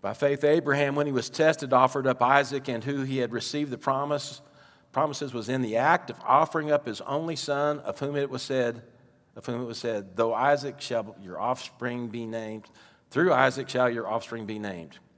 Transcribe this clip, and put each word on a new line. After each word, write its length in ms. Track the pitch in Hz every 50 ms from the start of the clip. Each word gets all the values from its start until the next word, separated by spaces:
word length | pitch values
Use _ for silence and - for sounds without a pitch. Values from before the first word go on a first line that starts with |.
By 120 | - 101 104
faith, 300 | - 147 143 143 139 -
Abraham, 500 | 147 147 165 - 147 139 143 143 139 139
when 100 | 143 147
he 60 | 147
was 180 | 139 123 113 -
tested, 440 | - - 156 160 160 156 147 131 135
offered 340 | 127 127 131 - 143 131 135
up 140 | 123 -
Isaac, 480 | 123 120 135 143 139 123 139 139 131 135
and 140 | 123 113 107
who 180 | 131 139 139
he 160 | 131 135 135 131
had 160 | 127 113 113
received 380 | 117 - - - 147 147 143
the 60 | 123 113
promise, 640 | - - 135 135 143 143 147 143 139 - - - - _ _ - - - _ _ _ _ -
promises 400 | 131 156 151 143 - 151 135 120
was 160 | 120 110 104
in 120 | 131 131
the 140 | 127 113 107
act 340 | 113 127 151 170 175 - -
of 100 | 117 - -
offering 480 | - 127 143 160 156 - 165 151 151
up 140 | 147 147 147
his 160 | 123 107 -
only 340 | - - 139 147 160 165 165
son, 440 | 135 - - 143 143 147 147 151 147
of 200 | - - - -
whom 160 | 139 143 143
it 140 | 143 143 139
was 120 | 127 127
said, 420 | - - 139 131 123 120 113 117 - - _ _ _ _ _ _ _ _ _
of 100 | - -
whom 180 | - 120 120 123
it 20 |
was 140 | 117 117 -
said, 360 | - 120 113 104 98 95 90
"Though 180 | 101 117 117 117
Isaac 460 | 107 123 143 147 143 139 143 - -
shall 360 | - - 120 113 104 107 107 -
your 200 | 98 92 90 78
offspring 680 | 101 120 127 - - - - _ 123 123 120 123 123 117
be 180 | 104 120 117
named, 440 | 113 110 113 113 110 110 110 107 - _ - - - _ _ _ _
through 240 | - 139 170 185 156
Isaac 340 | 127 131 135 127 135 131 -
shall 220 | - 127 127 123
your 180 | 120 117 107 95
offspring 380 | 110 113 - - 117 117 110
be 140 | 101 110 107
named." 400 | 104 101 95 87 82 76 - - _ _ _